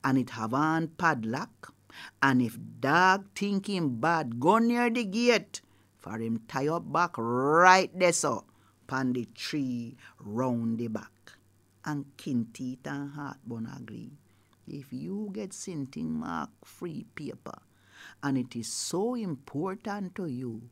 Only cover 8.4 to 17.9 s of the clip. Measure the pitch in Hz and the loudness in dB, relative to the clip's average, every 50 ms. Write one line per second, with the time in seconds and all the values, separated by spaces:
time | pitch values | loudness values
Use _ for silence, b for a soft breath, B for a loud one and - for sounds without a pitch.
8.4 | - _ b b b b b b _ - 139 131 131 127 123 127 117 - - - | -6 _ b b b b b b _ -6 -4 -2 0 0 0 -2 -4 -8 -10 -10
9.4 | - - - 151 139 131 123 120 120 113 - B B B B B - 101 104 117 | -10 -6 -4 -4 -2 -2 -4 -6 -6 -10 -12 B B B B B -12 -8 -4 -2
10.4 | 131 131 123 117 117 113 113 110 117 117 110 107 95 - _ _ _ - - _ | 0 0 0 0 0 0 -2 -2 -4 -4 -4 -6 -8 -10 _ _ _ -20 -20 _
11.4 | _ _ _ _ _ _ _ _ _ - 151 143 143 143 139 - - 156 135 120 | _ _ _ _ _ _ _ _ _ -6 -6 -6 -6 -10 -16 -12 -6 -2 -2 -2
12.4 | 113 113 - - 131 127 127 127 _ 143 143 143 143 143 143 151 147 139 - - | -2 -4 -8 -10 -8 -8 -8 -10 _ -8 -8 -8 -8 -8 -10 -10 -10 -10 -12 -14
13.4 | _ 113 117 113 113 117 - 139 123 113 - 117 - - 147 - _ b b b | _ -12 -10 -10 -10 -10 -12 -14 -14 -14 -14 -14 -16 -16 -18 -20 _ b b b
14.4 | b b b b _ - 160 147 135 - 127 127 143 170 190 202 214 208 185 214 | b b b b _ -14 -14 -14 -12 -12 -12 -10 -8 -8 -8 -8 -8 -8 -8 -10
15.4 | 208 185 - - - - 180 151 139 131 - - - - - 78 - - 85 - | -10 -10 -12 -12 -12 -10 -8 -8 -8 -8 -8 -8 -6 -6 -6 -6 -6 -6 -6 -6
16.4 | - - _ _ - - - - - 175 160 - - - _ - 151 139 - - | -6 -8 _ _ -20 -20 -16 -12 -10 -10 -10 -10 -12 -12 _ -12 -12 -12 -12 -12
17.4 | _ - - - _ B B B B B | _ -16 -16 -16 _ B B B B B